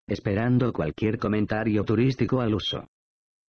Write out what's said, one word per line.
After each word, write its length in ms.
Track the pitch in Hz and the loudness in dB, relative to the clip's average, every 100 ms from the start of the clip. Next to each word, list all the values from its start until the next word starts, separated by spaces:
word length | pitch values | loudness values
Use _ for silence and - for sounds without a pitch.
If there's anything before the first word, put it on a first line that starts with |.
| - | -4
esperando 680 | 101 113 98 120 123 120 | -4 -2 0 2 2 2
cualquier 420 | - 78 - 107 107 | 0 -4 -2 -2 0
comentario 680 | 104 107 104 107 110 104 | 0 0 0 0 0 0
turístico 580 | 98 110 131 127 117 127 | 2 2 2 0 0 0
al 120 | 117 | 0
uso. 320 | 104 - - - _ _ _ _ _ | -2 -2 -6 -10 _ _ _ _ _